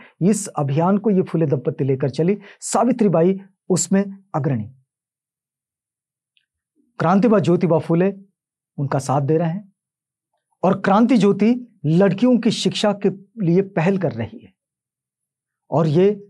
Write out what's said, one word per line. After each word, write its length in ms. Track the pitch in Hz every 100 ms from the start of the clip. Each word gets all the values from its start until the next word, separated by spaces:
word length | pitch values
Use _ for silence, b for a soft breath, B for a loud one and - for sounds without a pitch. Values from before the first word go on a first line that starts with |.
| B B
इस 260 | 175 196 -
अभियान 500 | - 139 143 175 202
को 120 | 220
ये 120 | 190
फूले 240 | - 165 151
दंपत्ति 380 | 139 160 147
लेकर 260 | 135 135 139
चली। 280 | - 170 208 B B
सावित्रीबाई 800 | - 208 233 247 208 165 180 190 B _ -
उसमें 500 | 185 - 196 202 - _
अग्रणी। 380 | 156 143 120 101 - _ _ _ _ _ _ _ _ _ _ _ _ _ _ _ _ _ _ _ _ _ -
क्रांतिबा 400 | 165 196 226 208
ज्योतिबा 400 | 147 175 180 165
फूले 360 | - 165 190 196 - _ _ _ _ -
उनका 200 | 135 143
साथ 220 | - 139
दे 180 | 135 160
रहे 100 | 165
हैं 240 | 196 - _ _ _ _ _ _ _ _ _
और 180 | 175 190
क्रांति 360 | 196 202 240 240
ज्योति 640 | 202 196 214 247 - _
लड़कियों 540 | 147 165 196 196 247 247
की 120 | 233
शिक्षा 420 | - 196 - 208 196 196
के 20 | 190 - 226
लिए 180 | 165 180
पहल 360 | 190 175 170 190
कर 140 | 143
रही 260 | 113 107 -
है। 140 | - _ _ _ _ _ _ _ _ _ _ _ -
और 160 | 139 160
ये 420 | 156 202 202